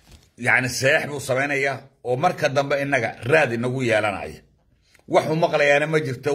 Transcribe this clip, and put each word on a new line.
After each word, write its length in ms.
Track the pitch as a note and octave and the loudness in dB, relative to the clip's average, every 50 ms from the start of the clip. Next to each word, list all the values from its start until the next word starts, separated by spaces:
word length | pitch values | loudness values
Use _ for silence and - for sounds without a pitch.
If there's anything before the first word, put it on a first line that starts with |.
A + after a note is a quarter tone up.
| _ _ - - _ _ _ - | _ _ -20 -20 _ _ _ -4
yacni 300 | A#2+ A#2+ A2 A#2+ B2+ B2 | 0 2 2 2 2 -2
saxiix 360 | B2+ - B2+ C3+ D3+ D#3 C#3+ | -2 0 2 2 2 2 0
buu 140 | C#3 D3 C#3 | -4 -8 -8
samaynayaa, 560 | B2 - B2+ C3 C#3 C#3+ C#3+ C3+ C#3 C#3 C3+ A#2+ - - _ _ - | -4 -2 -2 -2 -2 -2 -2 -2 -2 -2 -4 -6 -10 -18 _ _ -6
oo 120 | A#2+ B2+ | -4 -2
marka 300 | B2+ E3 F3+ F3+ - D#3 D3 | 0 0 0 0 0 -2 0
dambe 260 | C3 C#3+ C#3 C#3+ D3 C#3 | 0 0 0 0 -2 -2
innaga 300 | C#3 C#3 C#3 C3 A2+ - - - | 0 -2 -2 -2 -2 -4 -6 -8
raad 280 | - A#2 D3+ D#3+ D3+ B2+ | 0 2 2 4 4 2
inagu 280 | A#2 A#2 A#2+ B2+ B2+ C3+ | 0 -2 -2 -4 -2 -2
yeelanaya. 580 | C3 A#2 A2 G#2+ G#2+ G#2+ F#2+ F2 D2+ D#2 D#2 - - _ _ _ _ _ _ _ _ _ _ _ _ - | 0 2 2 2 2 0 -2 -4 -8 -12 -14 -16 -20 _ _ _ _ _ _ _ _ _ _ _ _ 0
Wax 160 | D3+ F3 C#3+ C#3 | 2 2 2 2
uu 80 | D#3 | 0
maqlayaana 500 | D#3+ F3 E3 D3+ D3+ D3 C#3+ C#3+ C#3+ D3+ | 0 2 2 2 2 4 4 4 4 2
ma 120 | D3+ D#3+ D#3 | 2 0 0
jirto, 300 | C3+ C3 B2+ A#2 - D3 C#3+ | -2 -2 -6 -4 -2 -2 0